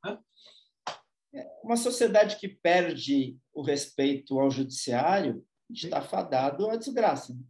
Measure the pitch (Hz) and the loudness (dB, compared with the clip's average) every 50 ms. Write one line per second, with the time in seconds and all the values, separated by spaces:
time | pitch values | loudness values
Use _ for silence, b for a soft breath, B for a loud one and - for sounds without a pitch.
0 | - 190 - - _ _ b b b b b b b b b _ - - - - | -10 -10 -10 -10 _ _ b b b b b b b b b _ -12 -12 -12 -12
1 | _ _ _ _ _ _ - 277 - - - - - 220 233 233 - 247 254 - | _ _ _ _ _ _ -16 -16 -16 -16 -18 -10 -4 -2 0 0 0 -2 0 2
2 | 240 214 196 208 214 202 - - - 196 - _ - 170 175 180 175 170 165 131 | 2 4 6 6 4 4 2 -6 -8 -12 -8 _ 2 4 4 4 4 2 -2 -4
3 | 117 131 143 139 131 123 123 - _ _ - 147 139 147 143 139 - - - - | -2 0 2 2 0 -2 -6 -14 _ _ -12 -6 -2 -2 -2 -2 -2 -6 -2 0
4 | 139 139 139 135 - - 139 131 135 139 131 131 135 135 - - - - 120 120 | 2 2 2 0 -4 -2 0 2 2 2 2 0 -2 -4 -6 -8 -4 -2 0 2
5 | 139 165 196 202 170 127 110 - - _ _ _ _ - - - - 170 - - | 2 2 2 2 0 -2 -4 -6 -10 _ _ _ _ -18 -14 -12 -8 -4 -4 -4
6 | - - - 190 - - 139 127 131 143 139 151 202 214 226 226 226 277 240 240 | -4 -4 -4 -4 -2 0 0 0 0 0 0 -2 -2 -2 -2 -4 -6 -4 -2 0
7 | 220 185 143 127 - - 123 - - | 2 2 2 0 -4 -12 -14 -14 -16